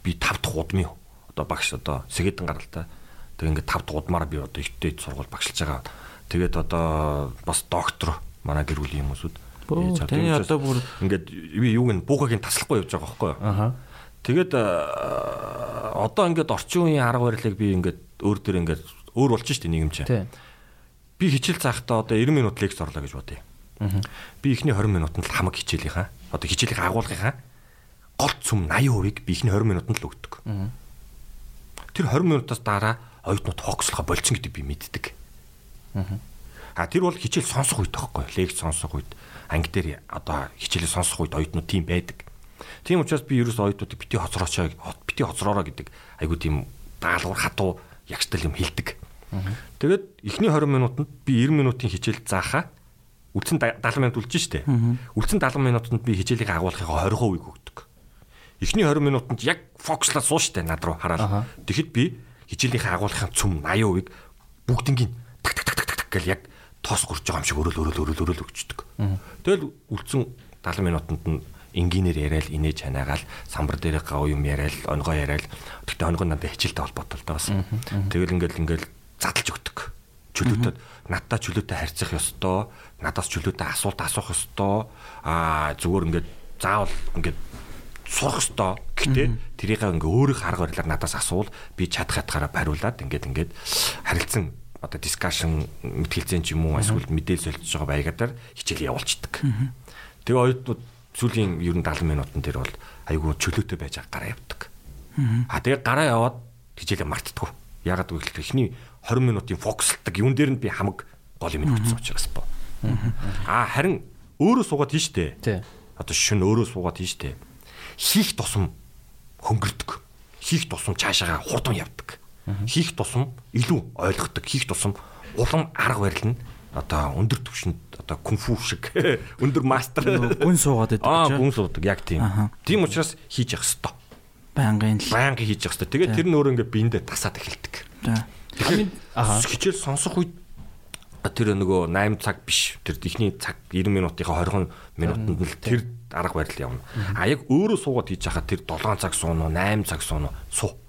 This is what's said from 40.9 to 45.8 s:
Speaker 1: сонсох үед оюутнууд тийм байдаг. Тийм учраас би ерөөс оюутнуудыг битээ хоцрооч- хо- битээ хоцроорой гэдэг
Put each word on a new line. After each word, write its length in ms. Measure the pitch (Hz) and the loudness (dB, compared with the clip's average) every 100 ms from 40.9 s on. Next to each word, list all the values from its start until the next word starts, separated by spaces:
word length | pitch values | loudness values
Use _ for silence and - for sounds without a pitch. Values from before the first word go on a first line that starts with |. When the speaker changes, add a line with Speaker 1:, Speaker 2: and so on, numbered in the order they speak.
Speaker 1:
сонсох 320 | - 87 - | 0 0 0
үед 160 | 80 76 | -2 0
оюутнууд 320 | 78 82 78 | -2 -2 0
тийм 160 | 95 82 | 0 2
байдаг. 400 | 87 87 - - - - - - - | 0 -2 -12 -16 -18 -20 -20 -18 -16
Тийм 180 | - 180 | 2 2
учраас 220 | 160 151 | 4 0
би 160 | - 131 | 2 2
ерөөс 180 | 120 117 | 2 2
оюутнуудыг 400 | 101 101 - - | 2 0 -6 -10
битээ 200 | - 117 | -4 -2
хоцрооч- 580 | 85 - 87 - 82 - | -2 -2 -2 0 -2 -2
хо- 240 | - - | -12 -12
битээ 220 | - - 131 | -8 -2 -2
хоцроорой 420 | 78 98 101 78 | 0 0 0 -2
гэдэг 220 | 67 | -6